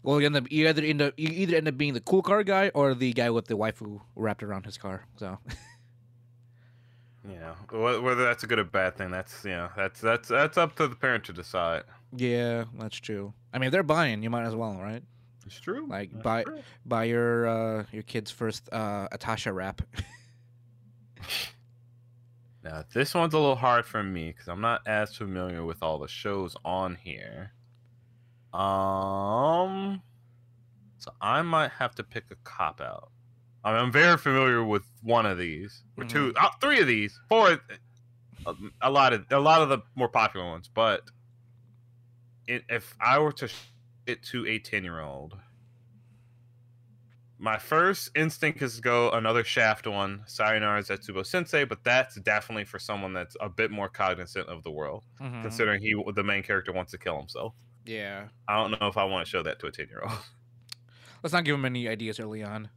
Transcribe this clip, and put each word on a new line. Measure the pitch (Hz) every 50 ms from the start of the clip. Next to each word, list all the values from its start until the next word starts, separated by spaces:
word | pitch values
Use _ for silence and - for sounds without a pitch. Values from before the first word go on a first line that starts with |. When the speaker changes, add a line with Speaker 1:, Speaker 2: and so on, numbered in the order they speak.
Speaker 1:
Well, | - 135 143 147
you | 143
end | 147 147
up, | 143 123 131
you | 143 151 156 160
either | 160 156
end | 151 156 151 147
up, | 143 139 123
you | - 156 156
either | 165 175 196 170 170
end | 160 156 156
up | 135
being | 131 147 143 131
the | 120
cool | - - 190 190
car | 180 - 202 214 208
guy | 190 196 190 196 196 -
or | 147 139 139 131
the | 123 131 127
guy | 120 127 120 120
with | 117 117 101
the | - 113
waifu | 101 107 110 107 - 110 104 104 101 - - _
wrapped | - 110 107 101 -
around | 110 104 101 95 95
his | 101 - -
car, | - 98 95 95 - - -
so. | - 107 92 95 - -
<laughs> | - - - - - - _ - _ _ _ _ _ _ _ _ _ _ _ _ _ _ _ _ _ _ _ _ _ _ _ _ _ _ _
Speaker 2:
You | - 101 95 85
know, | 82 82 82 90 104 -
wh-, | 117 110 113 120 123 110
whether | 123 127 123 120 127
that's | 120 117 - -
a |
good | 110 120 110
or | 101
bad | 82 - 98 92 92 -
thing, | - 98 90
that's, | 90 92 92 - - - -
you | 101
know, | 90 87 87 85 -
that's, | 104 95 95 - -
that's, | 113 113 117 117 - -
that's | 117 135 147 151 -
up | 180 170 156 -
to | - 160 135
the | 120
parent | - - 131 123 110 -
to | - 85
decide. | 87 87 - - 92 85 82 82 76 - - - - _ _ -
Speaker 1:
Yeah, | 120 123 123 120 120 120 120 117 117 113 113 117 110
that's | 113 110 -
true. | - - - 107 101 101 101 - _ _ _
I | - 127
mean, | 131
if | 131
they're | 143 190
buying, | 180 143 151 165 165 135 110 104
you | 110 113
might | 117 120 117
as | 117 110
well, | 113 113 110 98 92
right? | 95 104 110 120 127 _ _ _ _ _ _ _ - -
Speaker 2:
It's | - -
true. | - 170 208 277 320 285
Speaker 1:
Like, | 233 98 104 90
Speaker 2:
That's | - 110
Speaker 1:
buy, | 117 113 113 113 113
Speaker 2:
true. | - 320 302 - - - - -
Speaker 1:
buy | 120 120 113 113
your, | 117 117 120 120 120 117 117 117 117
uh, | 113 113 113 113 110 110 104 -
your | - 110 107
kid's | - - 117 104 -
first, | - - 117 110 110 - _ -
uh, | - 117 110 104 104 101 98 -
Atasha | - 104 - 120 113 107 - 113 95
wrap. | 92 92 98 - - -
<laughs> | _ - - - - - - - - - _ _ _ _ _ _ _ _ - _ - _ _ - _ _ - - - - - - - - _ _ _ - _ _ _ _ _ _ _ _ - _ _ _ _ _ _ _ _
Speaker 2:
Now, | - 80 80 78 78 _
this | - 117 139 - -
one's | 175 165 165 156
a | 156
little | 147 139 135
hard | 120 123 123 120 117 113
for | - - 113
me | 101 95 92 85 80 82
'cause | 80 - - 90
I'm | 87 95
not | 107 117 117 - -
as | 104 110 107 107 104 -
familiar | - 110 98 92 92 92 92 87 82 82
with | 82 82 -
all | 82 80 78 73
the | 71 -
shows | - - - 104 101 98 92 85 - - _
on | 82 90 95 95 92 87
here. | - - 87 69 52 50 55 57 71 95 104 _ _ _ _ _ _ _ _ _ _ _ _ _ _ _ _ _ _ _ _
Um, | - 87 98 98 98 98 98 95 98 95 95 98 98 98 98 101 107 123 135 156 165 175 185 190 190 190 196 202 196 185 - _ _ _ _ _ _ _ _ _ _ _ _ _ _ _ _ - _ _
so | - - - _
I | - 104 120 147
might | 170 170 165 156 151 123
have | - - 131 120 -
to | - 107
pick | _ - 117 - _
a | -
cop | - _ - - - 87 78 - -
out. | 71 58 50 50 - _ _ _ _ _ _ _ _ _ _ _ -
I | 107
mean, | 110 113
I'm | 123 127
very | 113 - 170 131 131 127
familiar | - 143 135 135 131 131 120 117 113
with | 110 104 101 - - _ -
one | 113 113 117 117 110
of | 104 92 90
these, | 90 82 78 76 95 104 - - _ - _
or | - 123
two, | 117 117 147 143 127
Speaker 1:
Mm-hmm. | -
Speaker 2:
uh, | 131 170 196 - -
three | - 285 294 240
of | 180
these, | 131 117 107 104 104 - - - _
four, | 220 226 214 185 165 - - - 104 - _ _ _ _ _ _ _ _ _ _ - - -
a, | 85 87 - 101 104 - _
a | - 131
lot | 139 143 135 127
of, | 120 107 95 -
a | 135 139
lot | 143 156 160 160
of | 156 139
the | 135 113 - _ _
more | 131 123 117
popular | - 123 110 104 - 98 90
ones. | 87 80 82 92 -
But | _ 110 113 110 98 - - - _ _ _ _ _ _ _ _ _ _ _ _ _ _ _ _ _ _ _ _ _ _ _ _ _ - _
it, | - 123 117 - -
if | 117 113 - - - _
I | - 120 131 143
were | 156 151
to | 139 - 135 113 - - - - - _ _ _ _ _ _
it | - 120 - -
to | - - 123 -
a | - 110 110
ten-year-old? | - - - 104 92 87 85 80 78 71 69 67 71 82 98 92 - _ - - - _ _ _ _ - - - _ _ - - _ _ _ _ _ _ _ _ _ _ - _ _ _ - _ _ _ _ _ _ - _ -
My | 95 110 110
first | 107 - - 156 160 175 190 196 - - - _
instinct | 147 160 160 - - - 151 151 -
is | 139 123 113
to | 113
go | 113 123 120 120 120 120
another | - 117 113 110 113 117 110
Shaft | - - 127 113 110 107 - -
one, | 110 101 101 98 98 98 98 107
Sayonara | - - - 107 107 110 110 107 104 104 104
Zetsubou | 101 - 98 98 - - 95 95 95
Sensei, | - - 180 170 - - 147 143
but | 120 113 -
that's | _ 123 123 131 127 - -
definitely | 104 92 110 104 104 104 - 113 107 101
for | - - 95
someone | - - 104 101 98 95 92
that's | 90 87 85 - -
a | - 101
bit | 85 - 113 107
more | 107 104 101 95
cognizant | - - 101 92 90 90 90 - - 98 85 -
of | 87 80
the | 76 85
world, | 76 76 76 71 76 110 - - - -
Speaker 1:
Mm-hmm. | 139 131 123 117
Speaker 2:
considering | 110 110 110 120 113 107 104 98
he, | 104 110 107 104 95 101 101
the | 104
main | 98 101 101 98
character | 95 - 104 95 90 98
wants | 90 92 87 -
to | - 90
kill | - 92 80
himself. | 71 71 82 - - 80 113 - _ _ _ _ _ -
Speaker 1:
Yeah. | 113 113 107 101 98 101 98 104 104 - _ _
Speaker 2:
I | - 104
don't | 107 110 104 107 -
know | 104 101
if | 98 104
I | 98
wanna | 95 95 90 82
show | - - 90
that | 80 78 - -
to | - 71
a |
ten-year-old. | - - 73 - - 50 - 110
<laughs> | 113 104 - - - - _ _ - - - - - _ _ - _ - - - - -
Speaker 1:
Let's | - 160
not | 160 175 165
give | 143 147
him | 143 135
any | 127 123 123 120 110
ideas | 113 107 113 110 104 -
early | 113 107 110 110
on. | 107 101 107 107 107 107 _